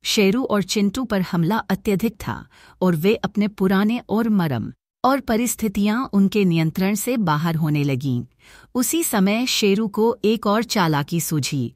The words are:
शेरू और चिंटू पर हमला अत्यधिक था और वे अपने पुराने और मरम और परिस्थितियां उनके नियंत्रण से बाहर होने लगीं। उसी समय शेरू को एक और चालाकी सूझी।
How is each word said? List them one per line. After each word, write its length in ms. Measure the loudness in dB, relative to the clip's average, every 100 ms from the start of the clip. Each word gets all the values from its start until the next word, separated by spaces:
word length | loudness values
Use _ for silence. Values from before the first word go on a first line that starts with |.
शेरू 400 | -2 2 2 2
और 200 | 0 -2
चिंटू 400 | -2 0 0 -2
पर 180 | -2 -2
हमला 360 | 0 0 0 0
अत्यधिक 560 | -2 -4 0 0 0
था 340 | -4 -10 -10 -12 _ -20 _
और 140 | 0 2
वे 200 | 2 0
अपने 320 | -2 -2 -2
पुराने 540 | 0 0 2 2 -2 -2
और 200 | -2 2
मरम 440 | 0 0 -2 -6 -12 _ _
और 160 | 0 0
परिस्थितियां 880 | 0 0 0 -2 -4 0 0 0 0
उनके 400 | 2 2 4 2
नियंत्रण 500 | 2 0 0 -2 -2
से 220 | -2 -2
बाहर 380 | 0 0 0 0
होने 280 | 0 0
लगीं। 400 | 0 -2 -2 -4 -6 _ -20 -20 _ -4
उसी 280 | 0 0
समय 420 | 0 0 2 0 -2
शेरू 420 | 0 2 2 0
को 300 | 0 0 2 0
एक 220 | 0 0
और 160 | 0
चालाकी 580 | 0 0 2 0 -2 -4
सूझी। 520 | -2 -4 -2 -4 -6